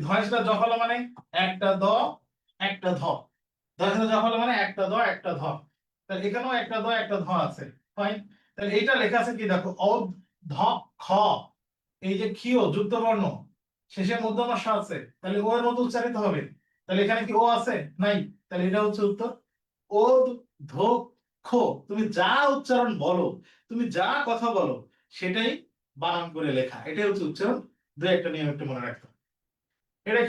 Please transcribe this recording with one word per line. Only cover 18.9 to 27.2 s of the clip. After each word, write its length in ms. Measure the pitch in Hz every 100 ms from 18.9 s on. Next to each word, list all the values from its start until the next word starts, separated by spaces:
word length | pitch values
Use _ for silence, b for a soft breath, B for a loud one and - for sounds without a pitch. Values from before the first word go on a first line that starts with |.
| 208 202
উত্তর। 200 | 196 240 - _ _ _ _ _
অধ্যক্ষ। 1600 | 202 285 262 254 240 - _ 139 127 208 247 - _ _ _ - 247 214 - -
তুমি 140 | 208 220 170
যা 140 | 185 254 285
উচ্চারণ 380 | 277 - 247 233 185
বলো, 220 | 165 180 175 - b b _
তুমি 160 | 233 240 -
যা 120 | - 285 247
কথা 200 | 233 233 196
বলো, 180 | 104 120 - _ _ -
সেটাই 320 | 185 220 233 302 - _ _ 135
বানান 300 | 170 175 170
করে 160 | 160 151 131
লেখা, 200 | 131 - 156
এটাই 180 | 202 208
হচ্ছে 160 | 185